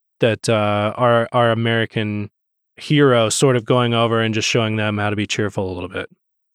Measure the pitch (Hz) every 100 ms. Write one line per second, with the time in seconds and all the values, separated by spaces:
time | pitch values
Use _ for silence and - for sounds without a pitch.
0 | _ _ 120 107 - 110 104 104 107 -
1 | 123 117 113 123 117 113 117 113 110 117
2 | 107 104 101 _ _ _ _ - - 151
3 | 143 120 110 - 143 123 110 127 120 117
4 | 117 113 113 110 - 123 110 110 107 104
5 | 104 104 101 - 104 - 95 90 90 95
6 | - _ _ _ _